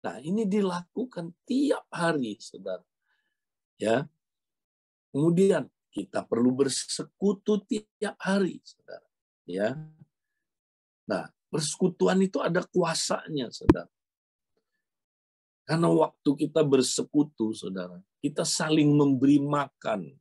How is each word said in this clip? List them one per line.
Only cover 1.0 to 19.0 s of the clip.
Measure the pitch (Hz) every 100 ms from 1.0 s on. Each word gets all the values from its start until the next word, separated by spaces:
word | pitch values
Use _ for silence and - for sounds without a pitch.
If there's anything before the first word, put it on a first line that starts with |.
| 254 - 170 - -
tiap | 254 294 - _
hari, | 156 170 156 117 101
saudara. | - - 95 92 _ _ _ _ _ _ _ _ _ _
Ya. | 104 120 151 _ _ _ _ _ _ _ _ _ _
Kemudian | 135 165 170 196 170 123 _ _
kita | - - - -
perlu | 113 123
bersekutu | 127 135 - - - 151 _ 196 - - 208 -
tiap | 214 _ _ 202 -
hari, | - 196 180 - -
saudara. | _ - - _ _ _ _ -
Ya. | 90 107 143 156 _ - _ _ _ _ _ _ _ _ _ -
Nah, | 95 80 _ _
persekutuan | 175 151 - 185 175 185 190 190
itu | 269
ada | - 175 -
kuasanya, | 185 165 160 - 214 - 151 117
saudara. | - - - 82 _ _ _ _ _ _ _ _ _ _ _ _ _ _ _ _ _
Karena | - 160 165
waktu | 165 156 _ - 143 151
kita | 160 147
bersekutu, | 135 127 - 127 147 147 _ 110
saudara, | 110 104 95 90 90 _ _
kita | 147 151
saling | 160 - 160 156 147
memberi | 147